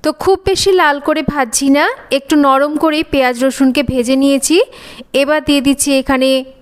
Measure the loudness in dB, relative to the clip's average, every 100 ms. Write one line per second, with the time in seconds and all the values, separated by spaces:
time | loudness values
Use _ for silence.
0 | -4 -4 -2 0 0 -2 0 2 2 0
1 | -2 -2 -2 -4 -4 -2 2 2 2 -4
2 | -4 -4 0 2 4 2 0 0 0 -2
3 | -2 0 0 0 -2 0 0 0 -2 -2
4 | 0 0 2 0 0 0 0 -6 -20 -20
5 | -6 -2 0 -2 0 0 0 0 0 -2
6 | 0 0 0 0 -4 -18